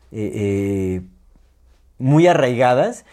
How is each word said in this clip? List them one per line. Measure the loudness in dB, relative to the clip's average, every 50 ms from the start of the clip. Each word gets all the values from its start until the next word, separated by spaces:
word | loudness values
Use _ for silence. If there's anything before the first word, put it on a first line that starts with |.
| _ _
eh, | -12 -10 -8 -8 -6
eh, | -4 -4 -2 -2 -2 -2 -2 -2 -2 -4 -4 -4 -6 -8 -12 -20 _ _ _ _ _ _ _ _ _ _ _ _ _ _ _ _
muy | -4 0 2 2 4 4
arraigadas, | 4 4 2 2 0 0 2 2 2 2 2 0 -2 -4 -10 -16 _